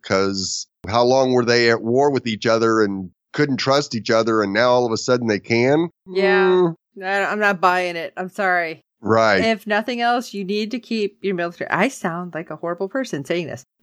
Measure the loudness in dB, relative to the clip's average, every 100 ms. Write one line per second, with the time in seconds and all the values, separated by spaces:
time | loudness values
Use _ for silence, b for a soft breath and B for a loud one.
0 | -2 0 0 -2 -6 -8 -12 _ -2 2
1 | 4 4 2 2 4 4 4 2 0 2
2 | 2 0 -2 -2 0 2 4 2 0 -2
3 | -10 _ _ -4 -2 0 0 0 0 -4
4 | 0 2 2 2 0 2 4 4 2 -2
5 | 0 0 0 -2 0 0 2 2 0 -8
6 | -10 -2 0 2 2 2 2 -2 _ -12
7 | -4 -2 -2 0 0 2 2 2 -2 -4
8 | -8 -10 -10 -4 0 0 -2 -8 _ _
9 | 0 4 4 4 2 -2 -2 -2 -2 -2
10 | 0 -2 -4 -8 -4 -4 -4 -8 -6 -4
11 | -4 -4 -6 -4 -4 -6 -4 0 0 -2
12 | -6 -6 -8 -10 -12 -10 -8 -6 -6 -6
13 | -6 -6 -6 -6 -6 -10 -16 _